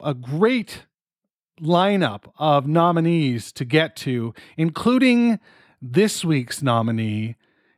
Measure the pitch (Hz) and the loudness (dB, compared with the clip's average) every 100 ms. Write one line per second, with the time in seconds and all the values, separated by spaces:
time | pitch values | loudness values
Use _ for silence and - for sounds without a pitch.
0 | 147 127 123 151 220 254 208 - - _ | -8 -6 -6 0 0 0 -4 -14 -20 _
1 | _ _ _ _ _ - 160 175 190 202 | _ _ _ _ _ -8 0 2 2 2
2 | 143 101 - - 151 143 135 165 170 170 | -2 -4 -14 -4 2 2 2 2 2 2
3 | 165 170 143 120 - - 123 156 160 - | 0 0 0 -2 -6 -10 0 0 0 -4
4 | - 123 117 - - - 165 160 - 254 | -6 -4 -6 -10 -12 -4 -4 -2 0 2
5 | 254 240 240 220 _ _ _ _ 127 131 | 4 4 2 0 _ _ _ _ -4 0
6 | 214 - 170 147 120 - 139 117 113 113 | 2 0 -2 -2 -2 -4 0 0 0 -2
7 | 110 104 110 117 _ _ _ | -2 -4 -6 -10 _ _ _